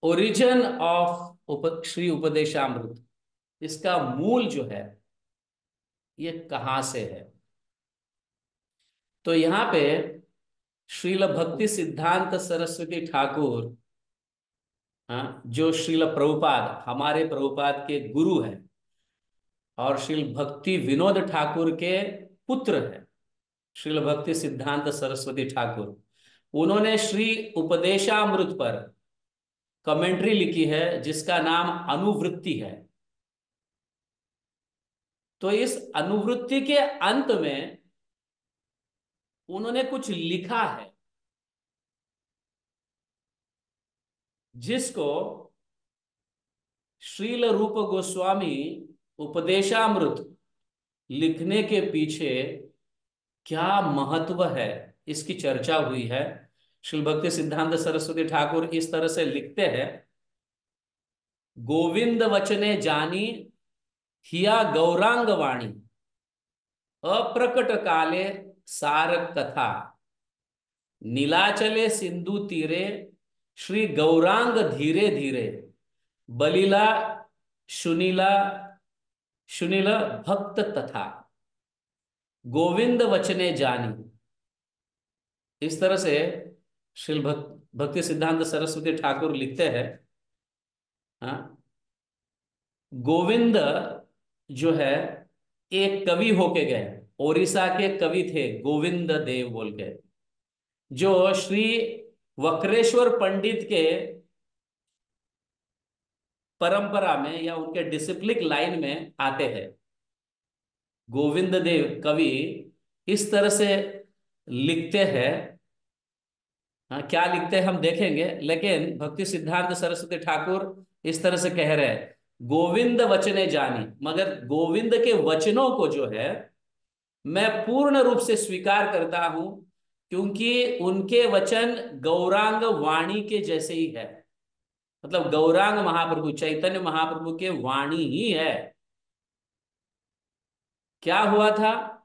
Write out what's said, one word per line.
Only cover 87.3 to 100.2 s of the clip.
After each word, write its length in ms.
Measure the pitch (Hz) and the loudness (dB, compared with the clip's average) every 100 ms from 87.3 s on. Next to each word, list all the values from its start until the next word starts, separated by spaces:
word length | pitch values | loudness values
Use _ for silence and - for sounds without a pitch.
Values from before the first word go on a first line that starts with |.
| 147 - - _ | -4 -6 -18 _
भक्ति 280 | 117 143 147 | -6 -4 -2
सिद्धांत 400 | 165 156 160 160 | -2 0 0 0
सरस्वती 540 | 160 156 156 156 156 160 | 0 -2 -4 -4 -4 -2
ठाकुर 380 | 147 139 156 | -2 0 -2
लिखते 340 | 139 135 131 165 | -2 -6 -2 0
हैं। 400 | 120 - - _ _ _ _ _ _ _ _ _ _ _ _ | 0 -4 -10 _ _ _ _ _ _ _ _ _ _ _ _
हाँ, 420 | 120 139 - - _ _ _ _ _ _ _ _ _ _ _ _ _ | -10 -10 -12 -20 _ _ _ _ _ _ _ _ _ _ _ _ _
गोविंद 600 | 131 123 165 180 233 233 208 143 147 - - - _ _ _ _ | -8 0 2 4 4 6 4 2 0 -4 -12 -18 _ _ _ _
जो 220 | 131 160 | -2 0
है 540 | 160 135 143 - - - _ _ _ _ | 2 2 0 -2 -10 -18 _ _ _ _
एक 340 | 185 196 196 190 | 0 0 0 0
कवि 240 | 170 226 | 2 4
होके 340 | 190 175 175 | 4 4 2
गए, 380 | 147 120 98 - - _ | 0 -2 -4 -12 -20 _
ओडिशा 480 | 143 160 185 196 185 | 2 4 2 2 2
के 320 | 180 294 - | 2 0 0
कवि 240 | 165 180 | 0 0
थे 360 | 175 160 - - | -2 -2 -4 -4
गोविंद 540 | 123 151 165 180 165 | -2 0 0 -2 0
देव 360 | 151 139 127 123 | -2 -2 -4 -4
बोल 280 | 113 107 104 | -6 -8 -8
के, 220 | 95 - _ _ | -12 -12 _ _